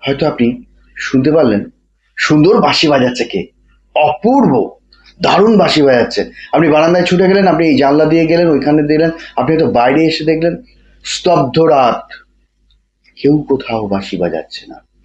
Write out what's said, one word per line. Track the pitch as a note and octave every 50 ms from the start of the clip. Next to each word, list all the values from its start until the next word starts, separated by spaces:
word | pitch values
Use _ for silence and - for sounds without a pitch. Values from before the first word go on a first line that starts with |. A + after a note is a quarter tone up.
| -
হয়তো | C3+ C#3 C3+ E3
আপনি | D3+ - - A#2+ A#2 B2+ B2+ - _ _ _ _ _ _
শুনতে | - - - - C3 C3 D#3
পারলেন | D3+ D#3+ D3 A#2+ G#2 G2+ G2+ - _ _ _ _ _ _ _ _ _
সুন্দর | - - - D3+ D3+ D3+ F#3 A3 A3
বাঁশি | E3 C#3+ - - - D3+
বাজাচ্ছে | C#3+ C3+ B2 B2+ B2 - A#2
কে, | - - F#2 - - _ _ _ _ _ _ _ _ _
অপূর্ব | C#3+ D3+ D3+ D3+ - - A3 C4 C#4+ A#3 E3 C3+ A#2 F#2+ - - _ _ _ _ _ _ - _ _
দারুণ | - - - F3 G3+ A3+ A3+ G3
বাঁশি | F3 D3+ - D3+
বাজাচ্ছে। | C#3+ C#3 B2+ A#2+ A2+ - - G#2 F#2 - - - - -
আপনি | - D3 E3 D#3
বারান্দায় | D3+ D3+ D#3+ E3 F3 F3+ F3
ছুটে | - F#3 F3 F#3+ F#3
গেলেন, | G3 G3+ G3 F#3
আপনি | D#3+ D#3 E3 D#3+
এই | C#3+
জানলা | B2+ C#3+ C3+ C#3+ D3+ D#3
দিয়ে | D3+ D#3+ E3 E3
গেলেন, | D#3+ E3 E3+ F3 E3
ওইখানে | D3+ C#3 C3+ D3 D3+ D#3
দিলেন, | D3 D3 D#3 D#3 E3 E3 D#3+ - - - -
আপনি | - B2+ - D#3+
হয়তো | D#3 D#3 B2
বাইরে | - A#2+ A#2+ C3+ C#3 D#3 D#3+
এসে | D#3+ D#3+ - D#3
দেখলেন | D#3 D#3+ D#3+ E3 E3+ F3 - - _ _ _ _ _ _ _ _
স্তব্ধ | - - - - F3+ E3+ D#3+ C#3 B2 - D#3+
রাত, | E3 D#3 D3+ C3+ B2+ A#2 G#2 - - - - - _ _ _ _ _ _ _ _ _ _ _ _ _ _ _ _ _ _ _ -
কেউ | - C#3+ D3+ D3+ C#3+ -
কোথাও | C#3 B2+ - - A2+ A2 G#2+
বাঁশি | G2 G2 G2 G2 - -
বাজাচ্ছে | F2 F2 E2+ E2 D#2+ D#2 - - - -
না। | - - - _ _ _ _